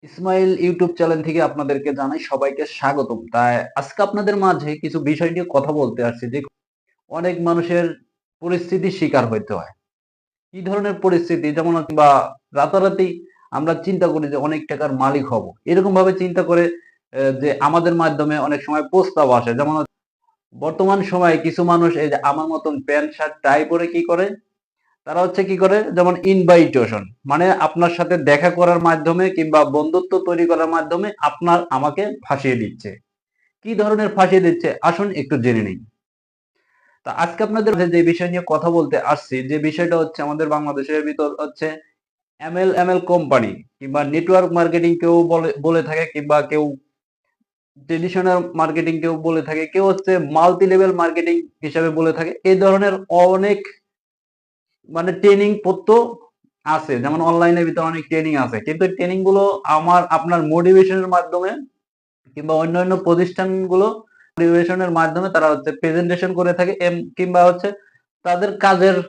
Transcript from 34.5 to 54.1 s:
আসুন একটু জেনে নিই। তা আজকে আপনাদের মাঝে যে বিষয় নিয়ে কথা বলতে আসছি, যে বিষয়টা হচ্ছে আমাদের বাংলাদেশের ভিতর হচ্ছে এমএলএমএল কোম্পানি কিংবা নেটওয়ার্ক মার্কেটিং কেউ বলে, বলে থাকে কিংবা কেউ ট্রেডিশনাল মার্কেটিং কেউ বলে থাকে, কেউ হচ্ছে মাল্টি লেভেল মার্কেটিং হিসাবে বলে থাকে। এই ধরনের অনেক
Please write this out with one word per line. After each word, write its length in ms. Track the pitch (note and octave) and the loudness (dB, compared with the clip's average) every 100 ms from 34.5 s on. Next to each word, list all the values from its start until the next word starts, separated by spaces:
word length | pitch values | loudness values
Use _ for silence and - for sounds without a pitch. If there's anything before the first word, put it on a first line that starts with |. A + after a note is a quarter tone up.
| - D3+ - | 0 -4 0
আসুন 260 | D#3+ E3+ G3+ | -2 0 -4
একটু 260 | E3 C3+ C#3 | -6 -4 0
জেনে 200 | A#2+ A2+ | 0 0
নিই। 160 | G2+ F2 - _ _ _ _ _ _ _ _ _ _ _ | -2 -8 -16 _ _ _ _ _ _ _ _ _ _ _
তা 60 | - | -12
আজকে 300 | - E3+ F3 | -4 -4 -2
আপনাদের 280 | C#4 A3 G#3+ | -2 0 0
মাঝে 140 | F3+ F3 | 2 2
যে 140 | E3+ | 4
বিষয় 280 | E3+ E3+ F3 | 4 2 -2
নিয়ে 120 | F3+ F3 | -4 -2
কথা 220 | D#3 E3+ | -2 2
বলতে 260 | E3+ C#3+ D#3 | 0 0 -2
আসছি, 380 | - D3 - C3 C3 | 0 -2 -2 -8 -4
যে 80 | D3+ | -2
বিষয়টা 380 | D#3 D3+ E3+ E3+ | -2 -2 0 0
হচ্ছে 260 | D#3 - | -2 -4
আমাদের 240 | D3 D3+ D#3 | -8 -4 -2
বাংলাদেশের 520 | D3+ D3 C#3 C3+ D3+ | -2 -2 -6 -4 -4
ভিতর 260 | D3+ D3 D3 C#3+ | -4 -4 -4 -4
হচ্ছে 360 | D3+ - D#3 D#3 _ _ _ _ _ _ | -10 -8 -8 -8 _ _ _ _ _ _
এমএলএমএল 600 | E3 F3 F#3+ F3+ F3+ F#3 | -8 -2 0 2 0 0
কোম্পানি 500 | F3 - D3+ C3 G#2+ F#2 - _ | 0 0 2 2 0 -6 -18 _
কিংবা 260 | C3+ C#3+ | -6 -4
নেটওয়ার্ক 480 | C#3 D3+ E3+ F#3 F3+ | -2 -2 2 2 4
মার্কেটিং 460 | E3+ E3+ E3+ E3+ E3+ | 0 0 2 0 0
কেউ 160 | E3+ E3+ | 2 2
বলে, 300 | E3+ E3 E3 C#3+ | 4 0 -2 -2
বলে 220 | D3+ E3 | 0 0
থাকে 220 | D3+ D#3 E3 | -2 -4 -4
কিংবা 300 | D3 D3 D3+ | -6 0 0
কেউ 340 | D3 D3+ D3+ C#3 _ _ _ _ _ _ _ _ _ _ C3+ | 2 -2 -2 -6 _ _ _ _ _ _ _ _ _ _ -8
ট্রেডিশনাল 520 | E3 F3 F#3 F#3 F3+ F3 | -4 -2 -2 0 0 -2
মার্কেটিং 460 | E3 D#3+ D#3 E3+ E3 | -2 -2 -2 -4 -2
কেউ 140 | E3 D#3+ | -4 -4
বলে 260 | D#3+ D#3+ | -2 -2
থাকে, 240 | D3 D#3 D#3+ | -4 -6 -4
কেউ 180 | F#3+ | 0
হচ্ছে 340 | G3 F#3+ F#3+ F#3 | 0 0 0 0
মাল্টি 480 | D3 D#3 E3+ F3+ F#3+ | 0 4 4 4 2
লেভেল 260 | F#3 F#3+ | 4 2
মার্কেটিং 440 | F3 E3 D#3+ E3+ E3+ E3+ _ | 2 -2 -2 -2 -2 -4 _
হিসাবে 280 | D#3 D#3+ E3 | -6 -2 -2
বলে 220 | D#3 D#3+ | 0 -2
থাকে। 200 | D#3 E3 - | -2 -6 -2
এই 120 | F#3+ F#3 | 2 4
ধরনের 380 | G3 G3 G3+ F#3+ F#3+ | 4 4 2 -2 -2
অনেক 520 | F3 F3+ F#3+ G3+ G3+ - - _ _ _ | 4 4 4 2 0 -4 -18 _ _ _